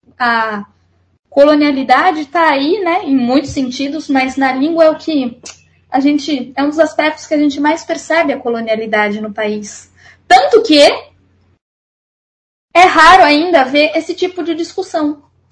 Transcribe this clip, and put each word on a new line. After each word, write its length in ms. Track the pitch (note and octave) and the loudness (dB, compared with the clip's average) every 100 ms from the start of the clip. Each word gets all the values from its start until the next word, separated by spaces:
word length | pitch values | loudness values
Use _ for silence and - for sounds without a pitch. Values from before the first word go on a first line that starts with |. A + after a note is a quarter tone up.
| _ - | _ -6
a 480 | A#3+ A#3 A3 G#3 G3+ _ _ _ _ _ _ | -2 -2 -4 -6 -12 _ _ _ _ _ _
colonialidade 960 | C#4 D4 D4 D4 C4+ C4 C4 F4+ D#4 D4 | 4 4 4 2 -2 0 2 2 -2 -4
tá 240 | E4+ D#4+ | 0 2
aí, 340 | C#4 C#4+ G#4 | 2 0 -2
né, 200 | E4+ F4+ | -2 -2
em 120 | E4 C4+ | 0 0
muitos 360 | A#3+ C4+ C#4+ | 2 0 -2
sentidos, 580 | D4 B3+ - C#4 D4+ - | -6 -6 -6 -8 -8 -4
mas 280 | C4+ C4 C4+ | -2 -2 -2
na 140 | C4+ | -2
língua 320 | C4 D4+ E4 D#4 | 0 -2 2 2
é 40 | |
o 80 | D#4 | 2
que 420 | - D4 A#3+ - - - _ _ _ | -4 -4 -4 -8 -20 -20 _ _ _
a 80 | - | -2
gente, 520 | C#4+ D4 - C4+ A#3+ - | 0 0 -2 -6 -6 -6
é 80 | |
um 60 | C#4+ | -4
dos 100 | D4+ | 0
aspectos 480 | D#4 - D4+ D#4 - | -2 0 -4 -6 -4
que 60 | D4+ | -2
a 40 | |
gente 200 | D4 C#4+ | 0 0
mais 240 | D4 E4 | -2 -2
percebe 500 | - D#4 - D#4+ D4+ | -6 -10 -2 -2 -2
a 60 | - | -4
colonialidade 840 | - A#3 A3 A3 A3 G#3+ G#3 G#3 | -4 -6 -4 -4 -2 -2 -2 -4
no 100 | G#3+ | -8
país. 600 | G#3 G#3+ G#3+ G#3 - - _ _ _ - | -6 -6 -6 -10 -18 -20 _ _ _ 2
Tanto 360 | F#4+ C#5 A#4+ | 2 4 2
que 160 | - D4 D4+ - - _ _ _ _ _ _ _ _ _ _ _ _ _ _ _ _ E4+ | 4 4 4 2 -8 _ _ _ _ _ _ _ _ _ _ _ _ _ _ _ _ 2
é 100 | F4+ | 4
raro 380 | E4+ D#4+ F#4+ | 6 6 6
ainda 400 | D4+ D4 F4+ E4 B3+ | 6 4 2 0 2
ver 260 | D4 D4+ | 0 0
esse 220 | D#4+ D#4+ E4+ | -2 -6 -6
tipo 280 | F4+ F4+ | -6 -6
de 120 | D#4+ D#4+ | -8 -6
discussão 680 | E4 - F#4 E4 D4 D4+ _ _ _ | -8 -8 -8 -4 -4 -6 _ _ _